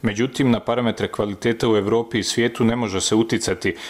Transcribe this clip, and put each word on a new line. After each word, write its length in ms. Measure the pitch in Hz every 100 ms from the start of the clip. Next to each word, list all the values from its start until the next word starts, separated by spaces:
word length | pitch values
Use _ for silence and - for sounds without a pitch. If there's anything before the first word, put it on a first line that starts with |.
Međutim, 480 | 113 104 127 - 135
na 100 | 113
parametre 480 | - 117 120 104 101
kvalitete 580 | - 104 98 120 117 123
u 100 | 107
Evropi 420 | 98 117 113 113
i 40 |
svijetu 420 | 95 - 117 -
ne 120 | 113 117
može 240 | 113 95
se 140 | -
uticati, 640 | 110 113 117 - 95 104 - -